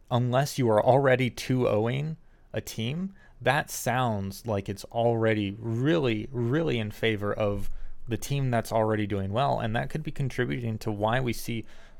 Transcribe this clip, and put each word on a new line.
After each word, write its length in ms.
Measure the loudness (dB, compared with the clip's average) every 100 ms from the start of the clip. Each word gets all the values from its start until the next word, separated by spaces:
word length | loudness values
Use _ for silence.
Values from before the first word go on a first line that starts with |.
| -2
unless 480 | 0 2 2 2 2
you 100 | 4
are 160 | 6
already 460 | 6 6 6 4 2
two 300 | -2 -2 0
ohing 560 | 2 2 0 -2 -4 -8 -14 -20 -12
a 80 | -10
team, 540 | -8 -6 -6 -4 -8 -10 -20 -4
that 300 | 0 0 -2
sounds 760 | -6 -2 0 0 0 -4 -8
like 240 | -4 -4 -4
it's 160 | -8 -8
already 720 | 0 0 2 2 2 0 -4
really, 680 | -4 0 2 2 2 0 -2
really 480 | -2 0 0 0 0
in 120 | -2
favor 420 | -2 0 0 0
of 380 | 0 0 0 0 -2 -4 -6 -4
the 100 | -4
team 340 | -2 -2 0
that's 220 | 0 0
already 340 | 2 2 2 0
doing 260 | -2 -2
well. 280 | 0 0 0
And 140 | 0
that 140 | -2 -2
could 140 | -4
be 80 | -6
contributing 680 | -4 -2 -2 -2 -2 -4 -4
to 140 | -4
why 280 | -2 0 2
we 120 | 0
see 320 | -2 -4 -6 -8 -14 -18